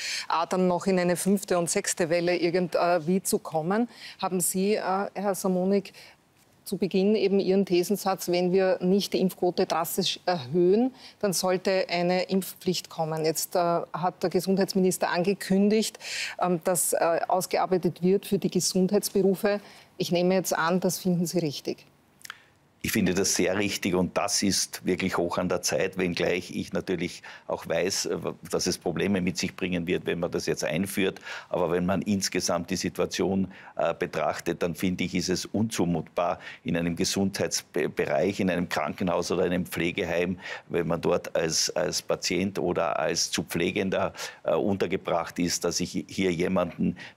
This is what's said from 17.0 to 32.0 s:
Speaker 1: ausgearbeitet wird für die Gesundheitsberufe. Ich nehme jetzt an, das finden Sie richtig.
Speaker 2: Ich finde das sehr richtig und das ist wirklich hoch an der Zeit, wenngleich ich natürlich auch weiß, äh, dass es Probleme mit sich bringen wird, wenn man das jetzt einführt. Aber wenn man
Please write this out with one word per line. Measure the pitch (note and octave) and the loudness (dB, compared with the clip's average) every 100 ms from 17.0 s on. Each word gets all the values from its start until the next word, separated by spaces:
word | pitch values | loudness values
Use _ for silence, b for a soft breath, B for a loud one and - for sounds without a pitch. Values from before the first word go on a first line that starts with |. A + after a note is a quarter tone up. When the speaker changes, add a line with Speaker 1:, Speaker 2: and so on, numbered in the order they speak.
| - E3 - | 2 2 0
Speaker 1:
ausgearbeitet | F#3 - - E3+ F#3 E3+ - | 0 0 -2 2 2 0 0
wird | F3+ G3+ - | 2 2 2
für | G3 | -2
die | F3 | 0
Gesundheitsberufe. | F3+ - F#3+ F#3 G#3 - G3+ F#3+ F3+ G3+ G3+ B B B - | 0 0 2 2 2 0 2 2 2 0 -2 B B B -8
Ich | D#3 | 0
nehme | F3 F3+ | 2 4
jetzt | F#3+ - - | 2 0 0
an, | D#3+ F3+ | 2 2
das | F#3 - | 0 0
finden | F#3 F3 E3+ | 0 0 0
Sie | F3+ | 0
richtig. | D#3 - - - - _ _ _ B B B B _ _ - | -2 -4 -8 -8 -12 _ _ _ B B B B _ _ -2
Speaker 2:
Ich | |
finde | A2+ F#2 G2 | 2 2 2
das | F#2+ | 2
sehr | - F2 G2 | 2 2 2
richtig | G2+ - G2+ F#2 | 0 -2 0 2
und | F2+ - | 2 0
das | G2+ - | -2 0
ist | G2+ F2 - - F#2 | 0 0 -2 -4 -2
wirklich | F2 F#2+ - | 0 0 0
hoch | E2+ - | 0 0
an | F2+ | 0
der | F2+ | -2
Zeit, | - D2 F#2+ F#2 | 0 0 -2 0
wenngleich | F2+ E2 E2+ F2+ - G2 | -2 0 0 0 -4 -8
ich | - | -6
natürlich | F2 F2+ F2 E2+ - B B - | -4 -2 -2 -4 -8 B B -8
auch | F2+ - | -6 -2
weiß, | E2 F2+ - - | -2 0 -2 -2
äh, | F2+ E2 - - | -4 -4 -8 -4
dass | E2+ F2 | -2 -2
es | - | -2
Probleme | F#2 E2 F#2 G2 | -4 -2 0 2
mit | F2+ D#2+ | 0 -2
sich | F2+ - | -6 -4
bringen | F2+ F2 E2+ | -4 -2 -2
wird, | E2 - | -2 -2
wenn | F2 | -4
man | E2+ | -2
das | F2 E2 | -2 -2
jetzt | D2+ | -2
einführt. | - D#2+ G2 G#2 F#2 - B B B | -2 -2 -2 0 -2 -2 B B B
Aber | E2 E2+ | -2 0
wenn | F2 F2+ | 0 0
man | F#2+ | 0